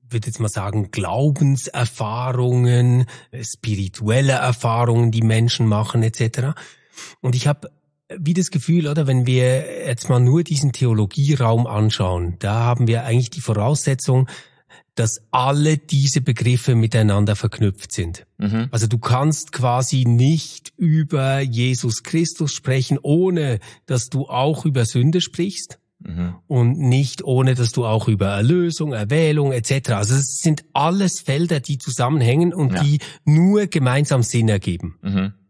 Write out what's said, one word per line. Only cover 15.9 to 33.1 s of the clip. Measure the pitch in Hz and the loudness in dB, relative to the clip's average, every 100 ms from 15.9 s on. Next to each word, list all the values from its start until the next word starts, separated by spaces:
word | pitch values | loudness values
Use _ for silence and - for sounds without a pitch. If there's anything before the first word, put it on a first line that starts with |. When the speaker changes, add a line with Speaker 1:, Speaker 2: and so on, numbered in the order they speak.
| 139 139 139 | 0 2 0
Speaker 1:
Begriffe | 131 117 113 123 - 117 | -2 0 0 0 2 2
miteinander | 110 117 107 101 104 | 2 2 2 2 0
verknüpft | 101 110 - 104 - - | 0 -4 0 -2 -2 -10
sind. | - 82 87 - _ | -8 -8 -10 -16 _
Speaker 2:
Mhm. | 104 110 127 | -4 -2 -2
Speaker 1:
Also | 120 110 | -2 0
du | 117 | -2
kannst | - 123 147 151 - | 0 2 2 0 -6
quasi | - 127 123 127 135 | -2 0 0 0 0
nicht | 123 117 131 160 - - - - | 2 4 4 2 -4 -16 -20 -2
über | 170 156 147 147 135 135 | 2 2 0 -2 0 0
Jesus | 135 117 127 123 123 113 | -2 0 0 0 -2 -4
Christus | - 165 165 - 147 | -4 -2 -2 -2 -6
sprechen, | - - 131 127 139 | -4 -2 -2 0 -2
ohne | - 160 185 175 143 110 - - - | 2 2 2 0 -2 -4 -6 -20 -4
dass | 131 - | -4 -2
du | 131 - | -6 -4
auch | 123 139 156 160 | -2 0 0 0
über | 131 | 0
Sünde | 113 127 135 175 | 0 2 2 2
sprichst. | - - 185 - - - _ _ | -2 -4 -6 -6 -14 -20 _ _
Speaker 2:
Mhm. | - 165 123 87 _ | -12 -6 -6 -6 _
Speaker 1:
Und | 127 120 151 | 2 2 2
nicht | 135 127 139 - | 2 2 0 -4
ohne, | - 127 131 | -2 2 2
dass | 127 117 | 2 0
du | - 117 | 0 0
auch | 110 117 | 0 0
über | 101 98 | 0 0
Erlösung, | 101 110 180 175 156 156 | 0 2 2 0 -2 -4
Erwählung | 120 104 147 160 151 139 | -4 -2 2 2 2 0
et | 131 113 | -2 -2
cetera. | 135 127 101 | -2 0 -2
Also | 104 | 0
es | 135 135 - | 0 0 -2
sind | 170 151 - | 0 0 -2
alles | 139 151 190 190 - | -2 0 2 0 -2
Felder, | - 139 170 160 | -4 -2 0 -2
die | - 135 | -2 -6
zusammenhängen | - 123 127 156 117 139 175 | -6 -2 0 2 2 4 2
und | 175 139 | 2 0
Speaker 2:
Ja. | 90 | 2
Speaker 1:
die | 143 147 - | 2 0 -2